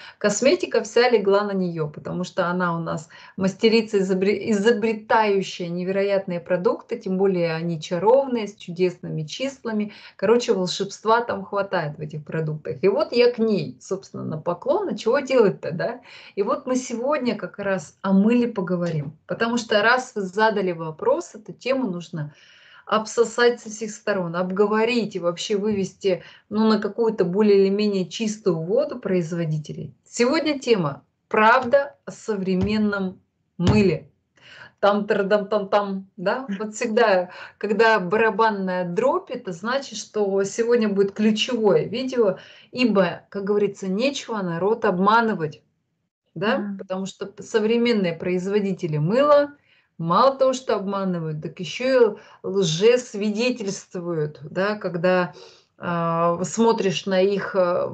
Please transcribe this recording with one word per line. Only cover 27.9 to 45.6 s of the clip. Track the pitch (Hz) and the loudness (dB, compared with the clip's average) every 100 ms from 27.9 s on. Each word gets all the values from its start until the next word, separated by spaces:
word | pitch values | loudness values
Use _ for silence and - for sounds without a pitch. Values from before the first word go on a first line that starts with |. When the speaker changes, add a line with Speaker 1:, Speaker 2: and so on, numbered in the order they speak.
| 196 165 | 0 -4
Speaker 1:
чистую | - 220 - 196 160 | -4 -4 -2 -2 0
воду | 165 240 302 247 | 0 0 0 -4
производителей. | 196 185 160 170 165 156 147 156 - - | -2 -2 -2 -4 -2 -4 -6 -10 -14 -16
Сегодня | _ - 254 320 311 269 | _ 0 2 2 0 -2
тема | 240 208 147 135 - _ _ | 2 2 0 -4 -14 _ _
"Правда | 214 220 254 247 277 285 - | 4 6 6 4 2 2 -8
о | - | -18
современном | - - 202 185 185 202 214 208 202 190 190 _ _ _ - | -12 -6 -4 0 0 2 2 0 0 -4 -8 _ _ _ 0
мыле". | 175 214 190 147 - _ _ _ - - - _ | 4 4 4 0 -6 _ _ _ -20 -20 -20 _
Там-тардам-там-там, | 202 208 202 208 190 208 196 208 196 208 202 190 - - | 2 2 2 0 2 0 0 -4 0 0 0 -6 -10 -6
да? | 180 254 269 196 | -4 -4 -4 -8
Вот | 214 | -8
всегда, | - 240 214 220 185 180 - - - | -6 -2 2 4 2 0 -8 -18 -10
когда | 208 208 226 214 | -2 2 4 4
барабанная | 175 214 220 202 226 202 190 180 | 2 0 2 2 2 0 -2 -2
дробь, | 175 175 262 349 - | -2 0 0 0 -4
это | 254 190 | -10 -10
значит, | 165 220 277 269 220 | -8 -4 -4 -6 -12
что | - 214 196 196 | -8 -4 0 0
сегодня | 196 - 226 240 214 | -2 -2 2 2 2
будет | 196 196 | 2 0
ключевое | - 214 214 - 233 214 156 | 2 0 0 -2 0 2 2
видео, | - 240 262 247 202 - - - _ | 0 -4 -4 0 0 0 -8 -20 _
ибо, | 247 233 196 170 - - | -2 2 2 0 -2 -10
как | 202 | -8
говорится, | 196 208 202 202 190 | -2 0 0 -2 -4
нечего | 196 269 277 - 220 | -2 -2 -2 -6 -6
народ | 180 165 196 220 | -4 -2 0 0
обманывать, | - 180 196 233 220 180 151 - | 0 2 4 4 4 0 -6 -8